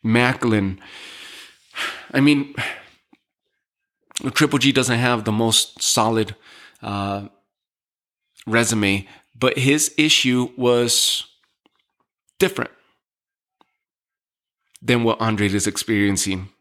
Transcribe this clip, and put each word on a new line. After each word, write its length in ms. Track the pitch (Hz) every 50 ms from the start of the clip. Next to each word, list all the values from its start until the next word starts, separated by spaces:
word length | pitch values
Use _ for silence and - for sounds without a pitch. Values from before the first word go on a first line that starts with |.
Macklin. 760 | - 113 113 117 120 123 127 - - 120 110 104 98 95 92 92 - - - - - - - - - - - - - - _ _ _ _ - - - - - - - -
I 80 | - 135
mean, 340 | 139 147 147 139 143 139 - - - - - - - - _ _ _ _ _ _ _ _ _ _ _ _ _ _ _ _ _ _ _ _ _ _ _ _ - - - 131
Triple 260 | - - 156 139 147 135
G 140 | 127 139
doesn't 260 | 123 131 127 123 123 117
have 260 | 123 123 123 113 104
the 80 | 113
most 500 | 107 110 113 113 110 - - - - -
solid, 520 | - - - 120 110 110 113 110 110 104 101 _ _ - - - - - _ _
uh, 460 | - 107 101 101 98 101 98 101 101 101 _ _ _ _ _ _ _ _ _ _ _ _ _ _ _ _ _ _ _ _ _ - -
resume, 600 | 113 110 117 117 101 117 107 104 98 98 98 98 - - - _ _ _ 117
but 200 | 127 127 - -
his 360 | 123 135 143 151 151 - - -
issue 520 | 151 156 - - - 127 123 123 123 123 -
was 680 | - 123 123 120 120 120 120 - - - - - - - - _ _ _ _ _ _ _ _ _ _ _ _ _ _ _ _ _ _ _ _ _ _
different 320 | 185 185 190 - - - _ _ _ _ _ _ _ _ _ _ _ _ _ _ _ _ _ _ _ _ _ _ _ _ _ _ _ _ _ _ _ _ _ _ _ _ _ _ _ _ _ -
than 240 | - - 123 120 117
what 160 | 113 110 -
Andrade 340 | 113 113 107 98 104 98 98
is 120 | 104 98
experiencing. 840 | - - - - - 110 101 101 101 98 92 - 98 95 92 95 98 _ _